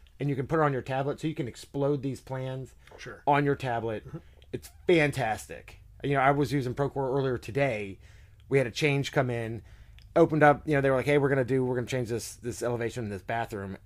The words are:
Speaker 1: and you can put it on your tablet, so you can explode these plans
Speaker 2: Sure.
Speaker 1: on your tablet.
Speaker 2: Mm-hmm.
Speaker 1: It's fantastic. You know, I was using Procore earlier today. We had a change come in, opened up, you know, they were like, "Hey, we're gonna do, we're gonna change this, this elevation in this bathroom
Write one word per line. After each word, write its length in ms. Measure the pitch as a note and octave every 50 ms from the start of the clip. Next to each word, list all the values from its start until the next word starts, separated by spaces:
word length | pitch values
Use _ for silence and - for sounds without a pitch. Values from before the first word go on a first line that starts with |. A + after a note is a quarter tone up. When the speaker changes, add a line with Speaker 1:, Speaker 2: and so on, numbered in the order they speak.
| - - _ -
Speaker 1:
and 80 | C#3 C#3+
you 60 | C#3
can 100 | C#3 B2+
put 140 | - E3 D#3+
it 20 |
on 100 | D3+ C#3+
your 100 | C3+ B2
tablet, 380 | - - C3 C3+ C3+ D3 A#2 -
so 60 | -
you 80 | D#3+ D3+
can 140 | - C#3 A2
explode 540 | - - - - - C#3+ C#3 C#3 D3 C3+
these 180 | A#2+ C#3 B2 -
plans 540 | - - C3 C3 C3 C3 C3 C3 C3 - - - - - -
Speaker 2:
Sure. 260 | - - B2+ G#2 - -
Speaker 1:
on 180 | C#3+ D3 C#3+ D3
your 120 | C#3+ C#3
tablet. 500 | - C#3 B2+ A#2 A#2 G#2+ A2+ G#2+ G#2 -
Speaker 2:
Mm-hmm. 120 | C3+ D#3 E3 - - - - - -
Speaker 1:
It's 180 | - - - - - - -
fantastic. 920 | - F3+ D#3+ D3 C#3+ - C#3 B2 A2 G#2+ G#2+ - - D#2 A#1+ - - - - - - - - -
You 100 | C#3 C#3+
know, 60 | C3+
I 100 | B2+ C#3
was 220 | C#3+ C#3+ D3 A2
using 220 | C3+ C#3+ A#2+ B2 A#2+
Procore 380 | - C#3+ C3 - C#3 C3+ B2+
earlier 240 | C3 C#3 C3 C3+ B2 A2
today. 600 | - - G#2 C#3 C#3+ C3+ A2 G#2 G#2 G2 F#2 - - - - - - - - - - -
We 100 | C3 C#3
had 80 | B2+
a 40 | A2+
change 420 | - - D3+ D3 C#3 C#3 C3 -
come 160 | - D3+ C3 B2
in, 320 | A#2+ A#2 A2+ A2 A#2 A2 - - - - - - - - - - -
opened 280 | E3 E3 E3 D#3 D3+
up, 200 | D3+ D3 C#3 - -
you 80 | D#3 D3
know, 60 | C#3
they 80 | C3+ C#3
were 80 | C3
like, 80 | B2+ A2+
"Hey, 140 | D3 D3 D3
we're 100 | C3+ C3+
gonna 160 | C#3 C3+ B2+
do, 200 | G#2 C3+ C3 B2+
we're 100 | B2 B2+
gonna 120 | B2+ A#2+
change 220 | - C3 B2+ B2 G2+
this, 280 | A#2 G#2+ - - -
this 260 | - A#2 A#2+ G#2+ -
elevation 420 | A2+ A#2+ A#2+ A2+ A#2 A2+ - B2 A2+
in 60 | G#2
this 120 | G2+ F#2
bathroom 540 | - - A2+ A#2 A#2 - A2+ G2 G2 F#2+ G2 - -